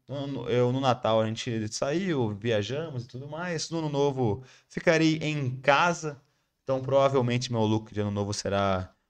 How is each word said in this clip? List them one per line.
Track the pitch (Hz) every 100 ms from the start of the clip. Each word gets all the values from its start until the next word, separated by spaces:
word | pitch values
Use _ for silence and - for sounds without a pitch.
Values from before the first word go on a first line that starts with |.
| -
ano, | 139 139 139 -
eu, | 120 123
no | 127
Natal | 135 120 110 110
a | 110
gente | 110 - 113 107
saiu, | - 135 160 190 147 113 104
viajamos | 113 107 101 135 165 127
e | 110
tudo | 123 143
mais, | 151 180 160 -
no | 165
ano | 156
novo | 143 143 131 117 131 - - _
ficarei | - - 160 160 156
em | 151 156 131 127
casa. | - 139 175 160 156 135 _ _ _ _
Então | - 135
provavelmente | 131 135 135 135 123 120 127
meu | 117
look | 110 107 107
de | 101
ano | 104
novo | 101 101
será | 101 95 98 98 95 92 _ _